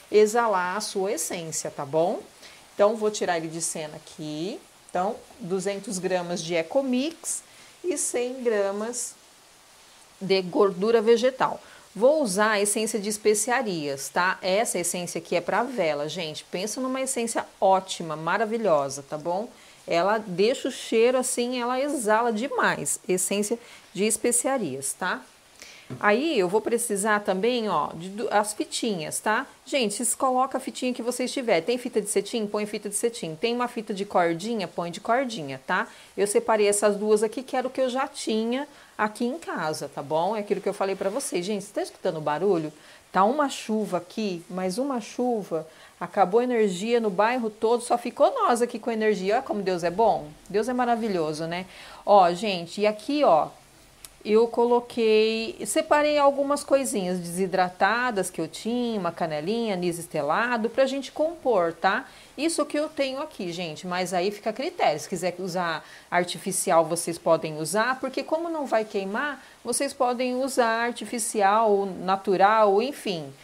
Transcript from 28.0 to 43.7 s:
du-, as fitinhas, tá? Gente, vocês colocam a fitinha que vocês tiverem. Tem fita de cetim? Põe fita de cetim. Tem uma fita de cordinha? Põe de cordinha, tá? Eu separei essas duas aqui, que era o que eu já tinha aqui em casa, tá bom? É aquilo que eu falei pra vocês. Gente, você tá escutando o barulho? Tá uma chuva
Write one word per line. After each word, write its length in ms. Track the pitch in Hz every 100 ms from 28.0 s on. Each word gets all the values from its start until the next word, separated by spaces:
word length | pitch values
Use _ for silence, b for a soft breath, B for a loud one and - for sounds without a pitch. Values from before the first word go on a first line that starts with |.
| 180
du-, 180 | 202 -
as 220 | 208 208
fitinhas, 640 | - 302 - 233 180 151 -
tá? 260 | 220 226 277 -
Gente, 300 | - 277 208
vocês 220 | 196 233 -
colocam 420 | 269 254 262 262
a 20 |
fitinha 320 | 254 - 254
que 120 | 247
vocês 280 | 233 247 254
tiverem. 300 | 285 233 170
Tem 160 | 165 247
fita 240 | 254 220
de 80 | 202
cetim? 380 | 196 196 233 208
Põe 180 | 208 208
fita 240 | 214 208
de 60 | 202
cetim. 400 | 233 233 165 156
Tem 180 | 233
uma 140 | 240 240
fita 260 | 233 220
de 100 | 190
cordinha? 640 | 202 190 170 170 214 226 170
Põe 220 | - 170
de 100 | 165
cordinha, 600 | - 247 262 220 139 135 -
tá? 200 | 185 233 B B -
Eu 80 | 202
separei 420 | 226 226 220 202
essas 280 | 202 214 196
duas 260 | 214 214
aqui, 220 | 214 269
que 120 | 254 262
era 120 | 254
o 20 |
que 100 | 262
eu 100 | 262
já 180 | 254 285
tinha 600 | - - 220 226 254 294 B B -
aqui 280 | 214 214 240
em 120 | 262
casa, 500 | 381 277 156 151 143
tá 80 | -
bom? 340 | 139 156 185 220
É 40 |
aquilo 200 | 202 190
que 80 | 196
eu 60 |
falei 220 | 185 196 190
pra 160 | 196
vocês. 340 | 240 - 226 180
Gente, 180 | 208
você 100 | 190
tá 100 | 302
escutando 340 | 370 - 190 160
o 40 |
barulho? 520 | 151 151 202 170 156 - B B _
Tá 120 | 185
uma 240 | 202 302 277
chuva 500 | - -